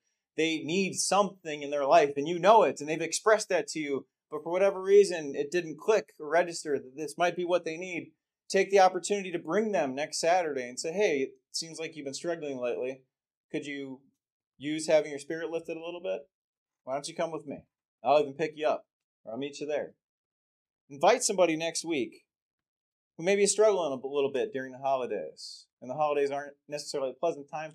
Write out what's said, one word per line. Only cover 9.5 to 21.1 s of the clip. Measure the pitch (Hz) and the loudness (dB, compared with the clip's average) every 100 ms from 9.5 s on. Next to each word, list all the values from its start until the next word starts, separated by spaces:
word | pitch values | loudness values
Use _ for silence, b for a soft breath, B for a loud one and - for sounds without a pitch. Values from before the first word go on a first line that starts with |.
| 190 220 | 0 2
them | 185 139 | 0 0
next | 131 151 - | -2 -6 -2
Saturday | 165 185 160 131 123 | 2 2 2 -4 -6
and | 123 | -6
say, | 165 | -4
"Hey, | 185 202 143 | 0 2 2
it | 131 - _ | -2 -8 _
seems | - 165 156 | -10 -10 -10
like | 160 | -10
you've | 160 135 | -10 -10
been | |
struggling | 131 175 170 147 131 | -8 -6 -6 -6 -4
lately. | 123 113 127 135 _ _ _ _ _ | -4 -4 -6 -8 _ _ _ _ _
Could | 151 139 | -10 -8
you | 143 135 131 _ _ _ _ _ _ | -10 -10 -14 _ _ _ _ _ _
use | 143 156 156 | -6 -4 2
having | 156 151 | 2 2
your | 139 | -6
spirit | 139 165 160 | -8 -8 -6
lifted | 165 165 160 | -6 -8 -10
a | |
little | 165 175 | -10 -10
bit? | 185 185 - _ _ _ _ _ | -8 -8 -10 _ _ _ _ _
Why | 127 | -8
don't | 139 160 | -8 -6
you | |
come | 160 165 | -6 -6
with | 156 143 | -6 -10
me? | 82 - _ _ _ | -14 -16 _ _ _
I'll | 113 147 | 2 4
even | 143 | 2
pick | 139 151 147 | -2 -6 -2
you | 151 | -2
up, | 110 - _ _ _ | -2 -6 _ _ _
or | 107 | -12
I'll | 117 | -8
meet | 147 143 | -8 -8
you | 151 | -4
there." | 143 85 - _ _ _ _ _ _ _ _ _ | -4 -6 -12 _ _ _ _ _ _ _ _ _
Invite | 139 175 | 2 4